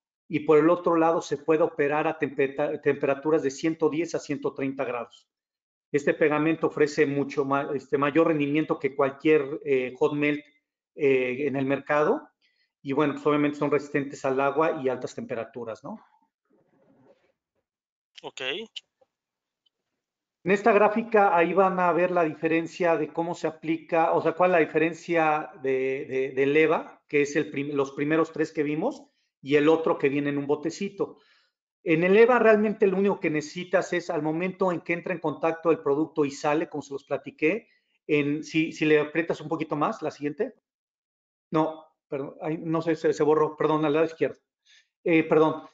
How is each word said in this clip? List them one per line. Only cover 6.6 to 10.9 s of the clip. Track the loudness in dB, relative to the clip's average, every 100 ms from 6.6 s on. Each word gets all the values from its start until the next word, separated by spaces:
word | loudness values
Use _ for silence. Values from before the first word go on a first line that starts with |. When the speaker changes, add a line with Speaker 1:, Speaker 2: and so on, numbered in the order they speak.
| 0
Speaker 1:
ofrece | 0 0 2 0
mucho | 0 -2 -2 -2
ma-, | -2 -2
este, | -6 -4 -2
mayor | 2 4 4
rendimiento | 2 0 0 -2 -2
que | -2
cualquier, | 0 -2 0 2 2 2 -6
eh, | -2 0 -2 -2
hot | -2
melt, | 0 -2 -2 -8 _ _ _ _